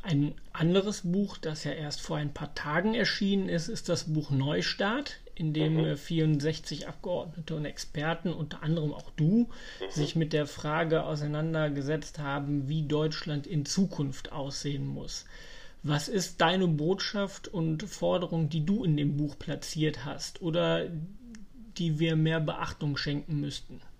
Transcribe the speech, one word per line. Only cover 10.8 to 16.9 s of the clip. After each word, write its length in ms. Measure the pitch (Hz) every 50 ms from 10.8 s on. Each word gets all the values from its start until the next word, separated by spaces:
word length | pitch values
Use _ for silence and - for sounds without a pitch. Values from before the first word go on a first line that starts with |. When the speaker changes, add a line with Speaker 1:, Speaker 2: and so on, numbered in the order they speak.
| 170 156 160 160 -
Speaker 1:
auseinandergesetzt 1160 | - 156 147 147 147 147 151 156 165 160 160 156 147 143 143 135 139 156 156 151 - - 156
haben, 480 | 151 139 139 143 143 143 147 143 135 135
wie 180 | 151 160 151
Deutschland 640 | 139 147 151 156 160 156 - - 175 151 147 139 -
in 180 | 196 151 143
Zukunft 680 | - - - 196 175 - - 147 139 135 - - - -
aussehen 520 | 151 135 139 139 - - 147 143 139 139
muss. 400 | 139 139 143 139 143 - - - - - - - - - - - - - -
Was 280 | - 143 151 147 151 -
ist 320 | 247 196 170 - - -
deine 260 | 190 160 180 190 190 175
Botschaft 800 | 156 143 151 165